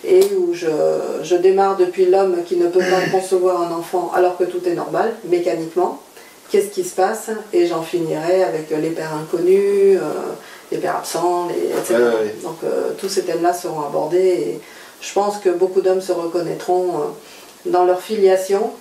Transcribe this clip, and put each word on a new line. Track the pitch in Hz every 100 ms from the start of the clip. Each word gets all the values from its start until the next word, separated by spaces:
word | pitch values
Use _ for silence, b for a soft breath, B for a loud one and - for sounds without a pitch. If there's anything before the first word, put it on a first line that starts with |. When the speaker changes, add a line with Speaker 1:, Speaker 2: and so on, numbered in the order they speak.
| -
Speaker 1:
et | 185 202 196
où | 175
je, | 170 165 156 156 156 - 240
je | - 359
démarre | 370 381 392 370
depuis | 180 190 180
l'homme | 190 196 175 170
qui | 175
ne | 175
peut | 185
pas | 180 185
<coughs> | -
concevoir | 190 185 185 180 180
un | 170 170
enfant | 165 180 175 -
alors | 180 180
que |
tout | 175 180 180
est | 160
normal, | - 143 220 226 165
mécaniquement. | 175 - 165 160 - 185 - - B B B -
Qu'est-ce | 208 196
qui | - 175
se | -
passe ? | 190 220 - 214 -
Et | 175 170
j'en | 165
finirai | 160 175 160 156 170 185
avec | 180 156 -
les | 156 160
pères | 160 156 156
inconnus, | 160 175 180 190 202 202 196 190
euh, | 151 - - - B B B
les | -
pères | 180 175
absents, | - - 175 175 175
les, | - - 113
et |
cetera. | 113 117
Speaker 2:
Ouais, | 120 113
ouais, |
ouais. | 107 110
Speaker 1:
Donc, | - -
euh, | - - - -
tous | 196
ces | 190
thèmes-là | 175 165 170
seront | 175 175 156
abordés, | 143 143 151 180
et | 185 175 - - B B B B
je | -
pense | - 202 202
que | 190
beaucoup | 175 185 190
d'hommes | 185 190
se | 190
reconnaîtront, | 175 170 175 160 156 - 180 180 156
euh, | 147 - - - - - 180
dans | 175
leur | 180 180
filiation | - 214 190 185 190 196 240 -